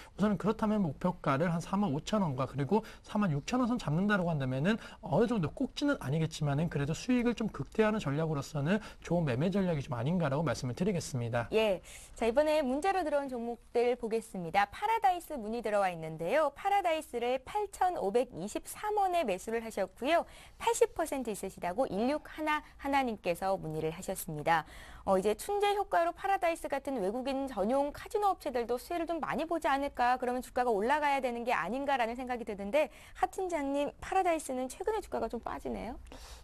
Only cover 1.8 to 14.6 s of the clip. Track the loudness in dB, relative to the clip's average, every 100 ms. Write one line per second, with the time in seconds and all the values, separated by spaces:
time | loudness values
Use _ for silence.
1.8 | 2 0 0 0 0 0 -2 -2 2 0
2.8 | 0 -16 -4 0 2 0 0 0 0 0
3.8 | 0 0 2 2 2 0 0 0 2 0
4.8 | -4 -12 0 2 4 2 0 -2 -6 -2
5.8 | 0 0 0 0 -2 0 0 2 0 0
6.8 | -2 -4 0 2 2 0 -4 -4 -6 2
7.8 | 4 4 0 0 0 -2 -2 -2 2 2
8.8 | 0 -14 0 2 2 2 2 2 2 0
9.8 | -2 -2 0 2 2 2 0 0 -2 0
10.8 | 0 0 -2 -2 0 0 2 2 2 0
11.8 | -4 -18 -18 -2 2 4 4 4 2 2
12.8 | 2 2 2 0 -2 -6 -6 -8 -2 2
13.8 | 2 2 0 -4 -4 -8 0 2